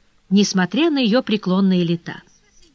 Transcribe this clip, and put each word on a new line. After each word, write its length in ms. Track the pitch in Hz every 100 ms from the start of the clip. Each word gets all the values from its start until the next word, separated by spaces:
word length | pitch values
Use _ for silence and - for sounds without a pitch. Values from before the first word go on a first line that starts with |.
| _ _ _
несмотря 640 | 196 196 185 180 233 330
на 80 | 277
ее 240 | 233 247
преклонные 600 | 233 208 180 185 196 180
лета. 380 | 170 170 156 - - _ _ _ -